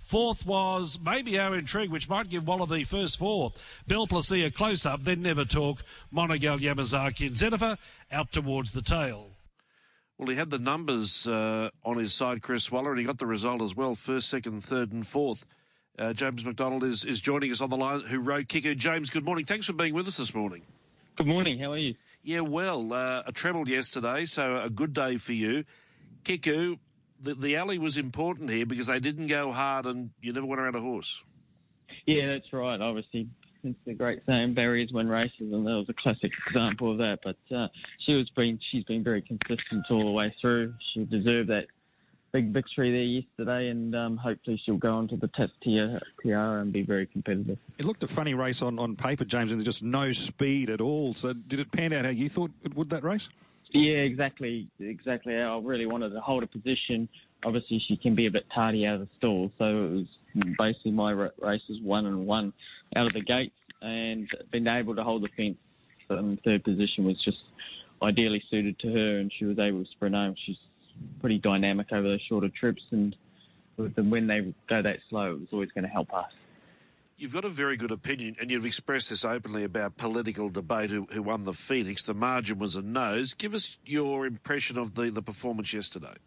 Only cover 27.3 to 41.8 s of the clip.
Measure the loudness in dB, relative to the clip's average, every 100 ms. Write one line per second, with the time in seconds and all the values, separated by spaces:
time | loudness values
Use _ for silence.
27.3 | -2 0 0 0 0 0 0 -2 -2 -2
28.3 | -2 -2 -2 0 -2 0 0 0 -2 -2
29.3 | 0 0 0 0 0 -2 -6 -8 -10 -6
30.3 | -4 -2 -2 -2 -2 -4 -4 -4 -8 -12
31.3 | -20 _ _ _ _ _ -8 2 2 2
32.3 | -2 -4 -4 -2 0 -2 -2 -4 -6 -6
33.3 | -10 -20 _ -8 -6 -8 -2 -2 0 2
34.3 | 2 4 4 4 4 2 0 2 2 0
35.3 | -2 -2 0 2 0 -2 0 0 2 0
36.3 | -2 0 2 2 2 0 2 0 0 -4
37.3 | -10 _ -4 -4 -6 -18 -6 2 2 2
38.3 | 2 2 2 -2 -4 0 0 2 0 0
39.3 | -8 -4 -6 -4 -4 0 0 2 0 -2
40.3 | -2 0 0 -2 -6 -6 -4 -2 0 2
41.3 | 2 2 -2 -4 _